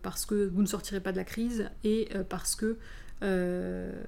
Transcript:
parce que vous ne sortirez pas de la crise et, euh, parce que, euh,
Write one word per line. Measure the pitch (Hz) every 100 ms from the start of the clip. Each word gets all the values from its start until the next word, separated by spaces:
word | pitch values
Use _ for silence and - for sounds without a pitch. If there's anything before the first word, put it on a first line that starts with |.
parce | 190 - -
que | 208 196
vous | 180
ne | 196
sortirez | 202 - 196
pas | 190
de | 185
la | 180
crise | 220 233 233 202 -
et, | 214 220 214 196
euh, |
parce | 190 180 - -
que, | 220 226 - - - -
euh, | 196 185 180 180 185 180 185 196